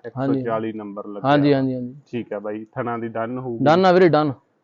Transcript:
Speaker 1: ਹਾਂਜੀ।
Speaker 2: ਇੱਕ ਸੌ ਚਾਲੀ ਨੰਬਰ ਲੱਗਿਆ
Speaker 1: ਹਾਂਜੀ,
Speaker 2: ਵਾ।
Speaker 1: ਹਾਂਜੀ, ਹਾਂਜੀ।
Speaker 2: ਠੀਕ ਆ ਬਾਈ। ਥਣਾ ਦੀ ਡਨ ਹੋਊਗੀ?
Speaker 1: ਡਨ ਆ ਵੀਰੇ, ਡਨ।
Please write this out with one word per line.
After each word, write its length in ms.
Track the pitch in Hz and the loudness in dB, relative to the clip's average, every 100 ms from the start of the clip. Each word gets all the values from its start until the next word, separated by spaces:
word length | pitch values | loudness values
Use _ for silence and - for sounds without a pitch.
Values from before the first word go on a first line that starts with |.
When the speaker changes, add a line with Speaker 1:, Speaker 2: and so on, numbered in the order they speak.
| 120 127 | -12 -6
Speaker 1:
ਹਾਂਜੀ। 160 | 139 | -2
Speaker 2:
ਇੱਕ 140 | 135 120 | -2 -2
ਸੌ 40 | |
ਚਾਲੀ 220 | 110 113 | -4 -4
ਨੰਬਰ 340 | 107 104 101 101 | -8 -10 -12 -12
ਲੱਗਿਆ 240 | 101 131 | -4 2
Speaker 1:
ਹਾਂਜੀ, 200 | 147 143 | 4 4
Speaker 2:
ਵਾ। 60 | 135 | 2
Speaker 1:
ਹਾਂਜੀ, 180 | 131 | 0
ਹਾਂਜੀ। 200 | 127 123 139 - | -4 -8 -14 -10
Speaker 2:
ਠੀਕ 200 | 120 104 | -8 -6
ਆ 60 | 104 | -8
ਬਾਈ। 260 | 104 107 110 | -8 -10 -10
ਥਣਾ 240 | 131 113 117 | -8 -6 -4
ਦੀ 100 | 113 | -6
ਡਨ 300 | 113 113 127 | -6 -6 -6
ਹੋਊਗੀ? 260 | 127 113 | -8 0
Speaker 1:
ਡਨ 220 | 135 170 190 | 4 6 6
ਆ 60 | |
ਵੀਰੇ, 160 | 180 185 | 6 6
ਡਨ। 240 | 151 151 123 _ _ | 4 0 -4 _ _